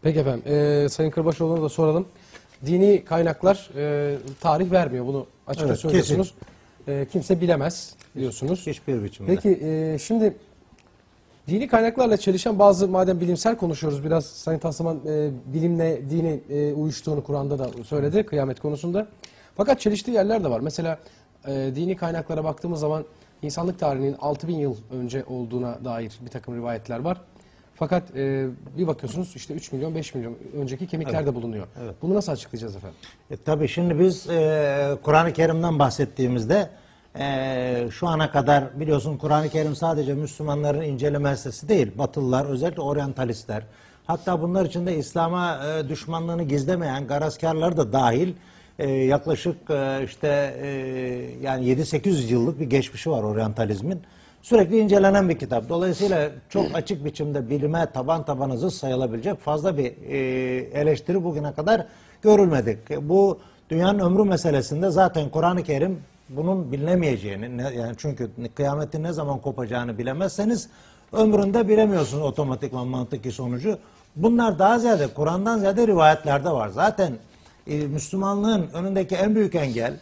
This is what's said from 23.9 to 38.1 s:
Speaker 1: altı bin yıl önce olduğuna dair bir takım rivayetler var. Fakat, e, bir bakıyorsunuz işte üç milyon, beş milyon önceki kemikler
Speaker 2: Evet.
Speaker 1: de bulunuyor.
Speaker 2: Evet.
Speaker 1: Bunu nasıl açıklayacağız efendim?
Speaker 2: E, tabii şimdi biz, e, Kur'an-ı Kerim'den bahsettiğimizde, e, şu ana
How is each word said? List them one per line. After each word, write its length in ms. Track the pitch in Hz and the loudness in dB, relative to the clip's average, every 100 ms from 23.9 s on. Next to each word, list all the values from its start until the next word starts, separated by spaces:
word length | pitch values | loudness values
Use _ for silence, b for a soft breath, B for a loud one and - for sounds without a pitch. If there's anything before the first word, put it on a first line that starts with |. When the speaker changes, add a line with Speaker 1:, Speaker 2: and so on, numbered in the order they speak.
| 135 139 139 | 0 -2 -2
Speaker 1:
altı 280 | 147 147 160 | -4 -4 -4
bin 80 | 165 | -2
yıl 200 | 143 110 110 | -2 -4 -8
önce 340 | 127 123 131 | -8 -6 -6
olduğuna 540 | 123 127 117 123 123 120 | -6 -8 -6 -4 -4 -6
dair 280 | 123 117 113 107 | -8 -6 -8 -12
bir 60 | 120 | -14
takım 260 | 135 - 120 | -14 -10 -8
rivayetler 420 | 117 113 113 117 | -6 -6 -8 -6
var. 220 | 156 180 - - b b b | -4 -6 -10 -20 b b b
Fakat, 420 | - 156 180 180 135 | -6 0 0 -2 -4
e, 300 | 135 135 131 123 - 139 | -2 0 -2 -6 -14 -4
bir 80 | 175 | -2
bakıyorsunuz 460 | 151 123 135 180 127 | -2 -4 -6 -8 -10
işte 180 | - | -12
üç 180 | 151 - | -12 -8
milyon, 220 | 135 156 | -6 -6
beş 200 | 160 147 | -6 -8
milyon 220 | 131 117 117 - 147 | -8 -8 -10 -12 -8
önceki 300 | 135 131 185 | -6 -6 -6
kemikler 280 | 160 156 | -6 -4
Speaker 2:
Evet. 120 | 160 143 | -2 -2
Speaker 1:
de 80 | |
bulunuyor. 320 | 123 117 110 90 - | -2 -6 -8 -10 -12
Speaker 2:
Evet. 120 | 117 95 | -14 -8
Speaker 1:
Bunu 120 | 160 | 0
nasıl 180 | 208 196 | 0 0
açıklayacağız 440 | 143 - 117 113 98 | -6 -8 -10 -10 -10
efendim? 220 | 92 - B B _ | -14 -18 B B _
Speaker 2:
E, 60 | - | -8
tabii 320 | - 151 151 | -2 0 0
şimdi 300 | - 175 156 | 0 0 4
biz, 300 | 185 180 - | 4 2 -4
e, 680 | 170 156 156 147 139 143 143 | 0 2 2 2 2 0 -2
Kur'an-ı 300 | - 156 165 | 4 4 4
Kerim'den 460 | 156 160 165 170 156 | 2 2 2 0 2
bahsettiğimizde, 920 | 139 117 143 - 127 123 110 190 196 b b b b - | 2 2 -4 0 0 0 2 2 0 b b b b -8
e, 720 | 139 135 131 127 127 123 120 | -4 -2 -2 -2 -2 -2 -4
şu 180 | - | -2
ana 220 | 175 | -2